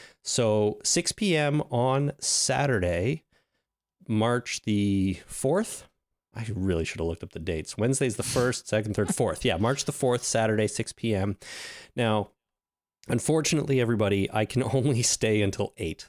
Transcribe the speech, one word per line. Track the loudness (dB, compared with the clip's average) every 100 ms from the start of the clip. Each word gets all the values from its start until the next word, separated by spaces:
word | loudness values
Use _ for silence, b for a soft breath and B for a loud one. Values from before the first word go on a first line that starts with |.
| B B -4
So | 0 2 4 2 0
six | -2 0 -2
P | 0 2 2
M | 2 0 0
on | 0 2 2 0 -2
Saturday, | -2 0 0 2 2 2 2 0 0 -2 _ _ _ _ _ _ _ _ -2
March | 2 2 0 -2 -6
the | 0 2 2 2 2 -2 -8
fourth. | -4 0 0 -2 -8 -18 _ _ _ _ -10
I | -6
really | -2 0 0
should | -2 -4
have | -4
looked | -4
up | -10
the | -10
dates. | -6 -6 -6 -2
Wednesday's | 0 0 -2 -2
the |
first, | -2 0 0 -2 -2
second, | -2 -2
third, | -2 0 0
fourth. | 0 0 -2
Yeah, | 0
March | 0 0 -4
the |
fourth, | -2 0 0 0
Saturday, | 0 2 2 0
six | -2 -6
P | -4 -2 0
M. | 0 -4 B B B B B -2
Now, | 0 0 -2 _ _ _ _ _ _ _ -4
unfortunately, | -2 2 0 2 0 2 2
everybody, | 2 2 2 2 0
I | 0 0
can | 0
<laughs> | 0
only | 2 2 2
stay | 0 0 2 2
until | 2 0 -4 -4
eight. | -8 -8